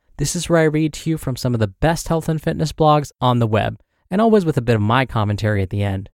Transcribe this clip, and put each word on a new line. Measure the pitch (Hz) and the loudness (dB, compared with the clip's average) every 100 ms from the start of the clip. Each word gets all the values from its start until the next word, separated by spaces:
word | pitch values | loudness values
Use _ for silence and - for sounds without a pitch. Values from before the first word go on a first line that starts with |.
| _ - | _ -8
This | 143 175 | -6 -6
is | - | 0
where | 170 | 2
I | |
read | 160 156 156 | 2 2 -2
to | - - | -4 -6
you | 156 | -4
from | - 123 | -4 -4
some | 131 | -2
of | 120 | 0
the | 107 | -2
best | - 151 165 - | 0 0 0 -2
health | 165 160 | -2 -2
and | 160 | -4
fitness | - 156 156 | -2 -4 -4
blogs | - 156 151 139 - | 2 4 4 0 -2
on | 127 120 | 0 2
the | 113 | 2
web, | 107 113 110 _ _ - | 0 -2 -6 _ _ -6
and | 196 | 0
always | 226 214 | 4 4
with | 165 143 | 2 -2
a | |
bit | 120 113 | 0 0
of | |
my | 104 127 131 | 2 0 0
commentary | 117 104 101 107 104 | -2 -2 0 0 0
at | 95 | -2
the | 101 | -2
end. | 101 95 101 | -2 -4 -8